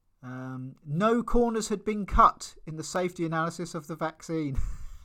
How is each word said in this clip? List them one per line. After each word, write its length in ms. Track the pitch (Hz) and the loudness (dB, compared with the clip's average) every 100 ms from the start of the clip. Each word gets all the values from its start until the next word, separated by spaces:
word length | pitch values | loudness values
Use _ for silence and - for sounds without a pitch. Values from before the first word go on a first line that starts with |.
| _ _ | _ _
um, 520 | 127 127 131 131 131 - | -14 -12 -10 -10 -12 -14
no 380 | 151 151 214 240 | -6 0 4 4
corners 460 | 233 240 233 226 208 | 4 4 4 0 -2
had 160 | 208 | -4
been 220 | 214 208 190 | -2 -4 2
cut 480 | - 208 - - - - | 6 6 6 -6 -14 -12
in 100 | 156 | -12
the 60 | |
safety 420 | 151 180 185 180 | -6 -2 -2 -2
analysis 500 | 165 160 165 165 170 170 | -2 -2 -2 -4 -8 -10
of 100 | 143 | -10
the 80 | |
vaccine. 640 | 160 160 - - 160 151 135 | -6 -6 -6 -6 -4 0 0
<laughs> 60 | - - - - | 0 -4 -10 -14